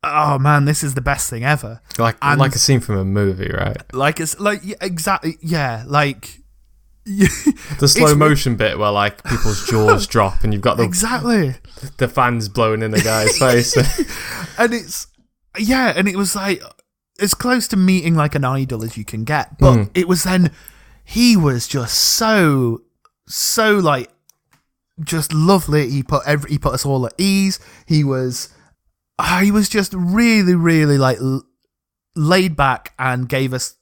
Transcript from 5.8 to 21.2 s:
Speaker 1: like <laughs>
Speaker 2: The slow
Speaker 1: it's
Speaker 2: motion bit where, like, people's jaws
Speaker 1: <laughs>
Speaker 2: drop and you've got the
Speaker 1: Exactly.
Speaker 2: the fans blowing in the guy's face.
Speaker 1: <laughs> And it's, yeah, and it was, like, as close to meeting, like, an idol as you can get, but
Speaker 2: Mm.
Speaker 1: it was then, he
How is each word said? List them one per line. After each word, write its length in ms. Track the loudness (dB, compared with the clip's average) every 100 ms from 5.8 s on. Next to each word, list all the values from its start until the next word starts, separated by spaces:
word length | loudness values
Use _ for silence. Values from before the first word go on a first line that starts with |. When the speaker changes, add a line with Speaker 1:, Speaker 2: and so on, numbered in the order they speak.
| -2
Speaker 1:
like 540 | 0 0 -4 -16 -20 _ _ _
<laughs> 360 | _ _ _
Speaker 2:
The 840 | -10 2 2 2 -2 -2 -8 -2 2
slow 180 | 4 4
Speaker 1:
it's 60 | 6
Speaker 2:
motion 400 | 4 2 0 -2
bit 220 | -2 0
where, 120 | -2
like, 340 | 0 -2 -4
people's 420 | -6 0 0 0 -2
jaws 400 | 2 4 2 2
Speaker 1:
<laughs> 80 |
Speaker 2:
drop 300 | 0 2 2
and 80 | 0
you've 100 | 0
got 140 | -2 0
the 60 |
Speaker 1:
Exactly. 680 | -2 0 -2 -2 0 0 0 -4 -14 -18 -18 -4
Speaker 2:
the 100 | -2
fans 420 | 0 0 0 -4
blowing 340 | 0 0 0
in 80 | -2
the 100 | 0
guy's 380 | 0 0 0 2
face. 360 | 2 2 2 2 0 0 -6 -8 -12 -12 -12
Speaker 1:
<laughs> 120 | -2
And 160 | -2
it's, 320 | -2 -8 -14 -14 _ _ _ _ -6
yeah, 360 | -2 0 0 0
and 120 | 0
it 80 | 0
was, 180 | -4
like, 260 | -4 -4 -6 -8 _ _ _ _ _
as 120 | -4
close 360 | -2 0 0 0
to 80 | 0
meeting, 380 | 2 2 2 0
like, 180 | 0
an 100 | 0
idol 380 | -2 -2 -4 -6
as 120 | -8 -10
you 60 |
can 180 | -10 -8
get, 320 | -4 -4 -4 4
but 140 | 6
Speaker 2:
Mm. 160 | 6 2
Speaker 1:
it 140 | -2 0
was 160 | 0
then, 260 | 2 2 2 0 -20 _ -20 -20
he 320 | -8 2